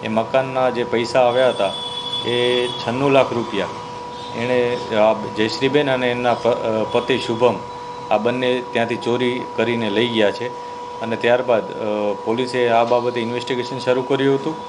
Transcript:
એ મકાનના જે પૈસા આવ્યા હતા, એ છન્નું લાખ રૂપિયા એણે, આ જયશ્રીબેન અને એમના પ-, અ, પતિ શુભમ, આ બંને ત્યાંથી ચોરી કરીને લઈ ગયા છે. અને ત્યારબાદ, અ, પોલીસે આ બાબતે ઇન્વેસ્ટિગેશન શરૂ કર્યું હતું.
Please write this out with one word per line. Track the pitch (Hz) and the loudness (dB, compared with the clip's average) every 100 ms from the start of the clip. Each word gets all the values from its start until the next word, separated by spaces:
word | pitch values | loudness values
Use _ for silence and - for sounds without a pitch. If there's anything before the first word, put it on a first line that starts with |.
એ | 117 | 0
મકાનના | 110 113 131 131 131 127 | -2 2 0 0 0 0
જે | 117 | 0
પૈસા | 120 117 113 131 | 0 0 2 4
આવ્યા | 123 123 127 | 4 6 4
હતા, | 107 98 92 - - - 127 110 | 4 0 -2 -8 -8 -6 -4 -2
એ | 120 123 123 123 | 0 2 2 0
છન્નું | 123 - 123 143 | -2 -4 0 4
લાખ | 135 123 | 4 4
રૂપિયા | 120 110 98 90 - - - - - - 110 | 0 -2 -4 -4 -6 -10 -12 -12 -12 -10 -6
એણે, | 120 123 120 123 123 110 | 0 2 2 -2 -2 4
આ | 110 | 4
જયશ્રીબેન | 107 107 107 110 - 135 143 147 | 4 -2 0 0 2 2 2 2
અને | 131 123 | 2 0
એમના | 120 123 | 0 0
પ-, | 117 117 | 2 2
અ, | 120 117 110 107 | 0 0 -2 0
પતિ | 120 117 123 | 0 0 -2
શુભમ, | - 110 120 95 - - - - - | 0 2 2 2 -6 -12 -12 -12 -2
આ | 107 | 0
બંને | 113 127 127 127 123 | 2 0 0 0 -2
ત્યાંથી | 117 113 120 | -2 0 -2
ચોરી | - 120 127 123 123 - | -2 0 0 -2 -6 -2
કરીને | 113 117 110 | 0 0 0
લઈ | 101 120 | 0 2
ગયા | 113 104 | 4 2
છે. | 95 120 - - - - - | 2 -6 -8 -10 -10 -10 -8
અને | 113 110 | -6 -2
ત્યારબાદ, | 113 123 123 113 95 | 2 2 4 0 0
અ, | - 110 104 104 98 - | -6 -4 -2 -2 -2 -2
પોલીસે | 117 123 127 120 | -2 -2 0 2
આ | 113 | 4
બાબતે | 117 123 120 123 | 4 2 2 -2
ઇન્વેસ્ટિગેશન | 113 120 - 127 120 131 | -4 -4 -4 -4 -4 -4
શરૂ | 127 127 | 0 0
કર્યું | 127 135 135 139 | 0 2 2 2
હતું. | 156 156 | -2 -8